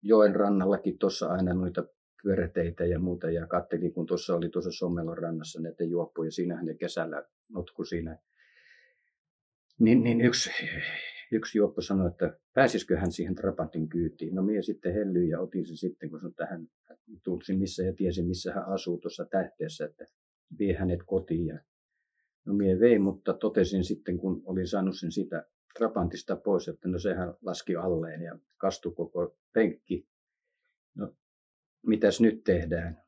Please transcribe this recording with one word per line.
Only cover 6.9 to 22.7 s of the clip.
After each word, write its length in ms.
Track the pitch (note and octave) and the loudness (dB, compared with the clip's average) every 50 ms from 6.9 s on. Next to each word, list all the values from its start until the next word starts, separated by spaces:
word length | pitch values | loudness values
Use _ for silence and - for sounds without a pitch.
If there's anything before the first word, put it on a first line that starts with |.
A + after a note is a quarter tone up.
| - - E2 E2 D2+ D2 - _ _ _ _ _ | -4 -4 -4 -4 -6 -8 -10 _ _ _ _ _
notku 360 | A2+ - - - - - F#2 | -10 -10 -10 -10 -6 -8 -8
siinä. 340 | - - E2+ E2 D#2+ D#2+ - _ _ _ _ _ _ _ _ - - - - _ _ _ _ _ _ _ _ _ _ _ _ _ _ _ _ _ _ _ _ | -4 -4 -6 -4 -6 -10 -12 _ _ _ _ _ _ _ _ -20 -20 -20 -20 _ _ _ _ _ _ _ _ _ _ _ _ _ _ _ _ _ _ _ _
Niin, 240 | A#2 A2 A#2+ B2+ A2+ | 6 8 8 8 6
niin 180 | A#2 A#2 A#2 | 4 2 4
yksi, 300 | A#2+ B2 A#2+ - - - - - - - - - - - - - - - - - - _ - | 4 4 4 2 -2 -2 -4 -6 -6 -6 -6 -6 -6 -6 -8 -8 -10 -12 -14 -16 -10 _ -2
yksi 260 | A2 - - - A2 | -2 -2 0 2 4
juoppo 220 | G#2 G2 - - | 4 4 2 -2
sanoi, 280 | F2+ - G2 F#2+ F#2 F2 | -4 0 2 2 2 2
että 300 | F2 _ F#2 D#2+ - _ _ _ _ | 0 _ -2 -2 -2 _ _ _ _
pääsisikö 420 | - C3+ B2+ - F#2+ - - G2 | 4 4 4 4 0 0 0 0
hän 160 | E2+ F#2+ F2+ E2+ | 2 2 0 -2
siihen 220 | - E2 D#2 F#2 | -2 -4 -4 -4
Trapantin 540 | - - F#2+ F#2+ - E2+ D#2+ - E2+ D#2+ D#2 | -2 -2 -2 -2 -2 -6 -4 -2 -4 -4 -2
kyytiin. 460 | D#2+ E2+ E2+ D#2 - - D#2+ D#2+ F#2 | 0 -2 -2 -2 -2 -6 -8 -4 -2
No 80 | F#2+ F#2+ | 0 0
mie 200 | G2 G#2+ G#2 - | 2 0 0 0
sitten 320 | - G#2 - _ F2+ F2+ | -2 -4 -4 _ -2 0
hellyin 340 | G#2+ G#2 G2 F#2 F2 F2 E2 | 0 0 2 2 2 2 2
ja 120 | D#2 E2 | 2 -2
otin 260 | F#2 F2 - F#2 E2+ | -4 -4 -4 -4 -6
sen 100 | D#2+ E2 | -4 -8
sitten, 340 | D#2 - F2+ - _ - D#2+ | -6 -6 -6 -6 _ -12 -12
kun 80 | D#2+ D#2 | -12 -10
sanoin, 140 | F#2+ E2 - | -12 -12 -8
että 140 | _ E2+ | _ -8
hän 220 | D#2 F#2 E2+ E2 E2 _ _ _ _ - _ _ _ A2 F#2 _ | -6 -6 -10 -12 -16 _ _ _ _ -20 _ _ _ -20 -12 _
tunsi 320 | - F#2 F2 - - G2 | -4 -4 -4 -2 -2 -2
missä 260 | F#2 G2 F#2 - - F#2 | 0 0 -2 -2 -2 -2
ja 100 | F#2 F#2 | -2 0
tiesi, 300 | - G2 F2+ E2+ F#2 E2+ | 0 0 0 0 0 0
missä 320 | E2+ F2+ F2+ - F2+ F2+ | -2 -2 -2 -4 -6 -6
hän 120 | G2 - | -6 -4
asuu 320 | - G2 F#2+ - - F2 E2+ | -4 -4 -4 -2 -4 -6 -4
tuossa 260 | - E2+ - - F2 | -6 -10 -10 -10 -12
Tähteessä, 600 | - - F#2+ F#2 F2 - _ D#2+ D#2 D#2 - D2+ | -2 -2 -2 -2 -2 -6 _ -8 -8 -6 -8 -10
että 200 | D2+ - _ - - _ _ _ _ _ _ _ _ - - | -10 -10 _ -20 -20 _ _ _ _ _ _ _ _ -6 -2
vie 180 | G#2 G2+ F#2 | 0 0 0
hänet 240 | - G2 F2+ F2+ F2 - | 0 0 0 0 -2 -2
kotiin. 400 | - G2 F#2 F2+ - E2+ E2 E2+ | -2 -2 -2 0 0 -2 -2 -2
Ja 120 | D#2 D#2 D#2 _ _ _ _ _ _ _ _ _ _ _ _ _ _ _ _ _ | -2 -4 -8 _ _ _ _ _ _ _ _ _ _ _ _ _ _ _ _ _
no 100 | - G2+ | -2 0
mie 260 | G2+ G2+ F#2+ | 2 4 4